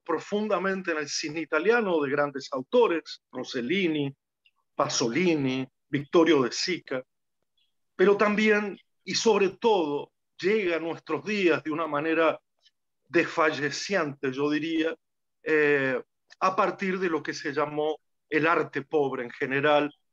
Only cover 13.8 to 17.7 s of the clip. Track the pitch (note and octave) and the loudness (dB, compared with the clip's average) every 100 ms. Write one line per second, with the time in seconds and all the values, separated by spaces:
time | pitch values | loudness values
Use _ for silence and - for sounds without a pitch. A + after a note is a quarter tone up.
13.8 | - G3 D3+ C#3 C#3 B2+ D3 D3+ D#3+ D#3+ | -4 -2 -2 -4 -6 -2 -2 0 -2 -2
14.8 | D#3+ - _ _ _ _ - D#3 D3 C#3+ | -2 -4 _ _ _ _ -2 2 4 2
15.8 | C3+ B2 - _ _ - F#3 F#3 F#3+ F#3 | 2 -2 -6 _ _ -2 0 2 0 0
16.8 | G3 F#3 F#3 D#3 D3 D3 D#3 C#3 D3 | -4 -2 -2 -2 -4 -8 -6 -2 -2